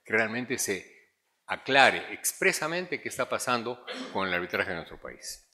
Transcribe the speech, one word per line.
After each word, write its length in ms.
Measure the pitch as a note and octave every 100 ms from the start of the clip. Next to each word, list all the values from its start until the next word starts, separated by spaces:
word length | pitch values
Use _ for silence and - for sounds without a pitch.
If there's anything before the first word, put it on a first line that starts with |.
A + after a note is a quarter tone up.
que 80 | -
realmente 440 | A2 A2 A#2 A#2+ B2+
se 300 | - F#2 - - _ _ _ _ -
aclare 640 | G#2+ - C3+ B2 F2 -
expresamente 880 | G#2 - - F#3 E3+ D#3 E3+ F#3 C#3
qué 80 | A#2
está 200 | - B2
pasando 560 | A2+ - B2 A2+ B2 - - -
con 160 | G2+ F#2+
el 60 |
arbitraje 360 | F2 F2+ G#2 G2
en 60 | F2
nuestro 240 | D#2+ D#2+
país. 440 | B1+ A#1+ - - _